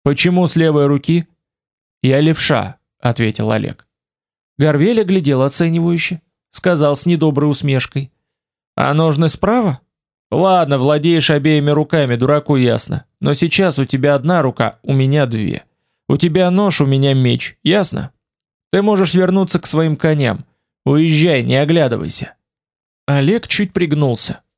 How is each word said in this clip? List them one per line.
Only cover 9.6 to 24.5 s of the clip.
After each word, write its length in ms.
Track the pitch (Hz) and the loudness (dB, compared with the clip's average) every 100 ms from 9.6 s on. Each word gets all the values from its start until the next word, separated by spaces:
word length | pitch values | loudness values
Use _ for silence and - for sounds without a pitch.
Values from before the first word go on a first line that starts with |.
| 202 127 _ _ _ _ - | -2 -4 _ _ _ _ -6
Ладно, 480 | 131 190 185 147 139 | 0 2 2 2 0
владеешь 520 | 135 151 160 165 - | 0 0 2 0 2
обеими 420 | 147 151 151 147 | 0 2 2 2
руками, 440 | 147 151 160 135 127 | 0 0 -2 0 0
дураку 400 | 131 147 - 139 | 0 0 0 0
ясно. 500 | 123 113 - - - - | 2 0 -4 -8 -10 -6
Но 140 | 139 | -4
сейчас 460 | 147 170 - 190 139 | 0 0 0 0 0
у 60 | 131 | -2
тебя 300 | 135 143 143 | 0 0 0
одна 260 | 147 175 | 0 0
рука, 380 | 131 - 117 - | 0 -2 -4 -4
у 120 | - | -4
меня 320 | 135 135 147 127 | 0 0 0 0
две. 400 | 113 101 - - _ _ _ - | -2 -4 -6 -10 _ _ _ -4
У 80 | 143 | 0
тебя 340 | 175 175 180 | 0 2 2
нож, 280 | 185 202 - | 2 0 0
у 60 | 139 | 0
меня 280 | 135 139 | 2 2
меч, 440 | 135 123 120 - - | 2 0 -2 -6 -6
ясно? 480 | 147 202 180 - 139 _ _ _ _ _ _ | -2 0 0 -4 -10 _ _ _ _ _ _
Ты 100 | 185 | 0
можешь 320 | 208 196 175 | 2 2 2
вернуться 460 | 180 185 190 185 180 | 2 2 2 0 -2
к 80 | - | -2
своим 300 | 156 160 147 | 0 0 0
коням. 480 | 160 151 127 101 - _ _ _ 135 | 0 0 -2 -4 -10 _ _ _ 0
Уезжай, 580 | 147 165 151 170 139 | 2 2 2 2 0
не 120 | 117 131 | 0 0
оглядывайся». 800 | 147 170 135 107 - - - - _ _ _ _ _ _ - | 2 0 0 -2 -6 -8 -10 -16 _ _ _ _ _ _ -4
Олег 400 | 143 139 233 - | 0 0 0 -2
чуть 260 | - 196 | -4 -2
пригнулся. 680 | 185 170 147 139 113 - - _ | -2 -2 0 0 -2 -6 -10 _